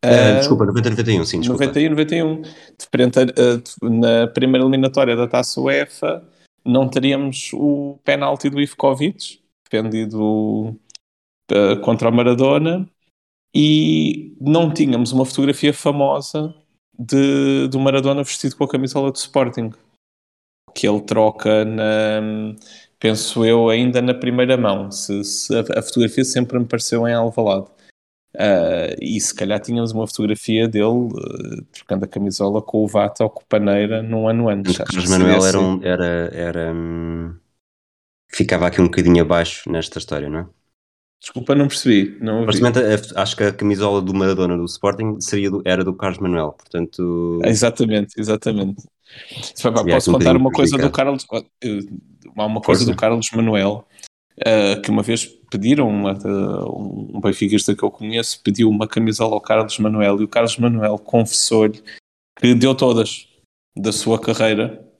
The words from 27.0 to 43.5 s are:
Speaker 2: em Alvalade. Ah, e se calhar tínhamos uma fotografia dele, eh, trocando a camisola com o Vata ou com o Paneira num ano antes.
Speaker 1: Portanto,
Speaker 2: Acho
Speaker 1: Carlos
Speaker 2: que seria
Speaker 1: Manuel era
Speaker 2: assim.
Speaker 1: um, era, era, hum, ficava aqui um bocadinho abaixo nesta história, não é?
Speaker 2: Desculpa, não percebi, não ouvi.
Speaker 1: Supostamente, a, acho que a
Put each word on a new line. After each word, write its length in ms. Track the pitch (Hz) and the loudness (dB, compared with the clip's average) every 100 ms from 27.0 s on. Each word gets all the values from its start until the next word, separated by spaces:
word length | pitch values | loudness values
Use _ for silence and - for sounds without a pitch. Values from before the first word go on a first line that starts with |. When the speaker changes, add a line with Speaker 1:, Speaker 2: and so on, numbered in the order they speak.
| 117 | 0
Speaker 2:
em 60 | |
Alvalade. 540 | 117 117 110 107 98 98 _ _ _ _ _ _ - | 0 0 0 0 0 -4 _ _ _ _ _ _ -2
Ah, 580 | 104 95 85 87 82 - | 2 4 2 0 -2 -6
e 180 | - 107 | -4 -4
se 140 | - | -4
calhar 260 | - 98 104 | -4 -4 -4
tínhamos 320 | - 120 117 | -2 -4 -2
uma 140 | 110 110 | -4 -6
fotografia 640 | - 107 104 - 110 113 | -4 -2 -2 0 2 2
dele, 420 | 110 104 120 120 - | 2 2 2 -2 -6
eh, 460 | - - - - - | -10 -10 -12 -12 -14
trocando 340 | - - 95 98 | -20 -6 -4 -4
a 20 | |
camisola 540 | - 101 92 101 107 | -4 -4 -2 -2 -2
com 220 | 104 107 | -2 -2
o 40 | 104 | 2
Vata 360 | 107 101 - | 2 0 -2
ou 60 | 110 | -4
com 100 | - | -4
o 40 | _ | _
Paneira 560 | 107 101 101 104 113 | 0 2 0 0 -4
num 240 | 110 113 110 | -4 -2 0
ano 200 | 113 117 | 0 0
antes. 300 | 101 95 90 | -2 -2 -4
Speaker 1:
Portanto, 180 | - 92 | -4 -4
Speaker 2:
Acho 120 | 90 | 2
Speaker 1:
Carlos 20 | |
Speaker 2:
que 80 | 92 | 4
seria 80 | 92 | 6
Speaker 1:
Manuel 200 | 92 95 | 4 4
era 100 | 92 | 2
Speaker 2:
assim. 100 | 95 | 0
Speaker 1:
um, 160 | 92 | 0
era, 460 | 92 90 87 85 85 | -2 -2 0 -2 -4
era, 420 | - 85 85 82 | -6 -6 -6 -6
hum, 600 | 82 82 82 82 82 82 85 _ _ _ _ _ _ _ _ _ | -6 -6 -8 -8 -8 -10 -14 _ _ _ _ _ _ _ _ _
ficava 360 | - - 82 87 | -2 0 2 0
aqui 120 | 87 | 2
um 60 | 90 | 2
bocadinho 380 | - 87 85 | 4 4 4
abaixo 480 | 80 87 85 - - | 4 2 0 -6 -6
nesta 260 | 82 - - | -6 -6 -12
história, 320 | - 73 71 | -10 -8 -8
não 100 | 78 | -10
é? 60 | 90 _ _ _ _ _ _ _ | -10 _ _ _ _ _ _ _
Speaker 2:
Desculpa, 360 | - - 123 143 | -14 -12 -2 2
não 120 | 139 | 2
percebi, 500 | - 131 104 98 - | 0 2 4 2 -4
não 200 | 110 110 | -4 -2
ouvi. 120 | 113 | 0
Speaker 1:
Supostamente, 600 | 98 120 117 110 107 - | 2 2 2 2 0 -2
a, 80 | - | -4
acho 120 | 98 - | -4 0
que 80 | |
a 80 | 104 | -2